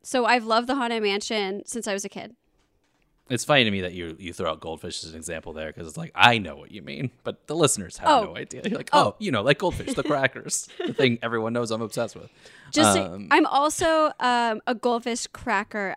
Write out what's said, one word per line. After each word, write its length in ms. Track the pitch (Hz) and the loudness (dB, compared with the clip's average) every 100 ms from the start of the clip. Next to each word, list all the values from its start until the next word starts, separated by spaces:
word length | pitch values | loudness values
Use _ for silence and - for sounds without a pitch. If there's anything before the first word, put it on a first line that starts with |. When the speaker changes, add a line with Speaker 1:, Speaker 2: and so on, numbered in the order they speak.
Speaker 1:
so 220 | - 254 | -2 0
I've 200 | 226 247 | 4 4
loved 240 | 220 220 247 | 4 2 2
the 80 | 277 | 0
Haunted 260 | 233 226 | 0 0
Mansion 600 | 208 196 - 214 190 202 - | 0 0 -2 -2 -2 -4 -6
since 200 | 233 214 | -8 -4
I 40 | |
was 120 | 196 | -4
a 40 | 196 | -6
kid. 260 | 185 208 240 _ _ _ _ _ _ _ _ - | -10 -14 -18 _ _ _ _ _ _ _ _ -6
Speaker 2:
It's 160 | 123 | -4
funny 200 | - 143 | 4 4
to 60 | 110 | 6
me 80 | 98 | 2
that 120 | 90 | -4
you, 220 | 90 85 82 | -6 -10 -8
you 120 | 90 | -12
throw 160 | 82 85 | -4 -4
out 80 | 80 | -4
goldfish 420 | 82 78 85 - | -8 -10 -10 -10
as 80 | 80 | -12
an 60 | 80 | -12
example 360 | 80 80 82 | -10 -10 -10
there, 200 | 78 78 | -10 -10
'cause 160 | - 82 | -10 -12
it's 80 | 82 | -10
like, 160 | 82 | -8
I 240 | - 113 117 | 4 4 4
know 160 | 82 | -4
what 160 | 71 - | -12 -16
you 100 | 101 | -16
mean, 300 | 69 69 127 _ | -12 -8 -8 _
but 240 | 117 - - | -12 -12 -6
the 80 | 160 | 0
listeners 400 | 147 104 87 - | 2 2 -6 -4
have 120 | 311 | 2
Speaker 1:
Oh. 160 | 269 202 | 2 2
Speaker 2:
no 100 | 87 | -8
idea. 260 | - 123 | -12 -8
You're 140 | 214 - | -6 -6
like, 120 | - | 2
Speaker 1:
Oh. 160 | 285 107 | 4 4
Speaker 2:
"Oh, 80 | - | 0
you 140 | 208 | -2
know, 100 | 113 | 0
like 160 | 117 147 | 2 2
goldfish, 360 | 180 - - | 2 -2 -4
the 100 | 240 | -2
crackers, 640 | 214 143 135 - - - - | 0 2 0 -2 -8 -8 -8
Speaker 1:
<laughs> 120 | - 349 | -8 -6
Speaker 2:
the 80 | |
thing 240 | - 131 117 | 2 2 2
everyone 300 | 120 117 110 | -2 -2 0
knows 200 | 120 113 | -2 -2
I'm 100 | 110 | -4
obsessed 320 | 110 123 110 | -4 -4 -4
with." 160 | - - _ - - - | -6 -20 _ -20 -20 -4
Speaker 1:
Just 240 | 294 - | 4 6
so, 100 | - | 6
Speaker 2:
Um, 220 | - 202 202 | 2 -6 2
Speaker 1:
I'm 120 | 285 | 4
also, 680 | 302 269 302 - 330 320 302 - | 4 2 2 2 2 4 2 2
um, 420 | 247 240 233 220 - | 0 2 0 -2 -2
a 80 | 233 | 0
goldfish 500 | 240 233 240 226 - | 0 0 -2 -6 -8
cracker 680 | - 247 202 214 214 190 | -8 -2 -2 -2 -6 -6